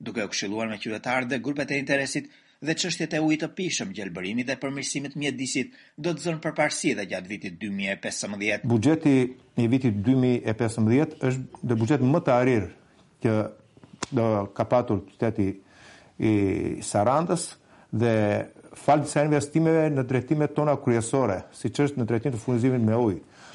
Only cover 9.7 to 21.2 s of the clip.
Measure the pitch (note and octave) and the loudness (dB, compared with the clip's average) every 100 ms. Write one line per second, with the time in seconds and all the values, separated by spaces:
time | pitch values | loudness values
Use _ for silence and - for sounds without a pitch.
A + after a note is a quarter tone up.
9.7 | C3+ C3 G#2 G2+ C3 B2+ B2 A#2+ A2 A#2 | 2 2 0 2 4 4 2 0 0 -2
10.7 | A2+ G#2+ B2+ D#3 - C3 C3 B2+ - B2+ | 2 2 4 2 0 -2 -2 -6 -8 -2
11.7 | A2+ A2 C#3+ B2 E3 E3 B2 B2+ A#2+ F#2 | 0 2 4 4 2 4 4 4 2 0
12.7 | - _ _ _ _ A#2 A2 G#2 - _ | -10 _ _ _ _ 0 0 -2 -6 _
13.7 | - - - - C3 A2+ G#2+ G2+ - A2 | -20 -20 -14 -4 0 2 2 -2 -4 2
14.7 | D#3 - G2+ - - A#2 G#2+ G2 F#2+ - | 2 2 -2 -2 -4 -2 0 -2 -2 -12
15.7 | - - - - - A2+ G#2 G2 F2 E2+ | -20 -20 -20 -18 -2 2 2 2 0 -2
16.7 | - G#2+ G#2 G#2 C#3+ E3+ F3 - - _ | -6 -2 2 4 2 2 -2 -2 -14 _
17.7 | - - A2 A#2+ A2 G#2 G#2 - - - | -20 -8 0 2 4 2 0 -4 -14 -20
18.7 | - - D3+ C3+ D3+ D3+ D3 C#3+ D#3+ D#3+ | -4 2 2 4 0 2 2 2 2 4
19.7 | D#3+ D#3 C#3 B2 B2+ A#2+ D3+ D3 D3+ D3 | 4 2 0 0 -2 0 0 0 0 0
20.7 | C#3 - A#2 A2 C#3 | 2 2 2 2 2